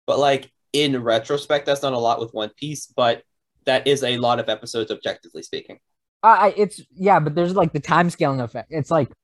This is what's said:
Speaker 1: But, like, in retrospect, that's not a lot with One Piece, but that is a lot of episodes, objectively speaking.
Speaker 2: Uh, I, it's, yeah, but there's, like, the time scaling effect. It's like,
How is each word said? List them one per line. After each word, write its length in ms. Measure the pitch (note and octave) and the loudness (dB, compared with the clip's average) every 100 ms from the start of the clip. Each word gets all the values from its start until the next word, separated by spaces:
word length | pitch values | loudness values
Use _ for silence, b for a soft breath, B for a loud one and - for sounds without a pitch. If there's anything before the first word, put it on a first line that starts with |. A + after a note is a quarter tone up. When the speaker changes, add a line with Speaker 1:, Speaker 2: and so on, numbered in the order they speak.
| - | -2
Speaker 1:
But, 120 | B2+ | 2
like, 320 | C#3+ C3+ - _ _ | 2 0 -4 _ _
in 280 | C#3+ D3 C3 | -2 0 0
retrospect, 680 | A#2 A2+ A2+ C#3+ - C#3+ - | 0 0 0 -6 -2 -4 -2
that's 160 | C#3 | -2
not 100 | C#3 | -2
a 60 | B2 | 0
lot 200 | A#2 - | 0 -2
with 160 | A#2 | -4
One 160 | A2 G#2+ - | -8 -8 -8
Piece, 300 | D3 D3 - | -12 -12 -10
but 360 | - A#2+ A#2 _ _ _ _ - | 0 0 0 _ _ _ _ -2
that 200 | C3 C3+ | 0 2
is 160 | C3+ | 0
a 140 | B2+ A#2+ | 0 0
lot 220 | A#2+ A#2+ | 0 0
of 80 | A2+ | -2
episodes, 420 | G#2+ A#2+ A2+ A2 | -6 -6 -6 -6
objectively 520 | G2+ G2+ - - D#2+ | -6 -8 -10 -14 -18
speaking. 360 | - - - - _ _ _ _ | -14 -14 -14 -20 _ _ _ _
Speaker 2:
Uh, 120 | G#3+ G3+ | 4 6
I, 140 | G3+ F#3+ | 4 2
it's, 260 | G3+ - - | -2 -4 -20
yeah, 260 | D3 F#3+ F3+ | -2 2 4
but 160 | D3+ D3+ | 2 -2
there's, 180 | F3 | -2
like, 180 | F#3+ E3+ | 0 0
the 80 | D3 | -2
time 300 | - E3 F3 | 0 2 2
scaling 300 | - D3+ C3+ | 0 -2 -2
effect. 280 | A#2+ A#2+ - | -6 -10 -10
It's 200 | D#3 C#3 | -8 0
like, 220 | E3 C3+ - | 0 0 -6